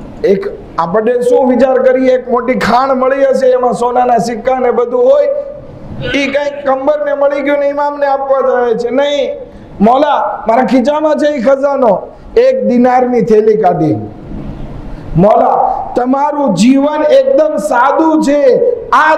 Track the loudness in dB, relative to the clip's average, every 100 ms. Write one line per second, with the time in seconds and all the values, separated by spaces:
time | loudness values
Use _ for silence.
0 | -16 -4 0 0 -2 -12 -10 -6 -2 0
1 | 0 0 2 2 2 2 0 2 2 2
2 | 2 0 0 -4 -2 -2 0 0 0 0
3 | 0 2 0 2 2 2 0 0 -2 0
4 | 2 2 0 -4 -2 0 0 0 -2 0
5 | 2 4 2 -2 -8 -14 -18 -18 -16 -10
6 | -4 -2 -2 -2 -4 -6 -4 -2 -2 -2
7 | -2 0 0 0 -2 0 -2 -2 -4 -2
8 | -2 -2 0 0 0 0 0 -2 -2 -2
9 | -2 -2 -4 -8 -14 -20 -20 0 2 4
10 | 2 0 -2 -4 -2 0 2 2 2 0
11 | 0 0 0 0 0 2 0 0 2 0
12 | -4 -18 -2 2 2 2 0 2 4 2
13 | 2 0 2 4 4 2 2 0 0 -2
14 | -6 -14 -14 -12 -12 -12 -12 -12 -12 -12
15 | -4 2 4 4 2 2 0 -2 -4 -4
16 | 0 0 0 0 -2 2 4 4 2 0
17 | 2 4 4 2 2 -2 -2 0 2 2
18 | 2 2 2 2 2 2 0 -2 0 2
19 | 2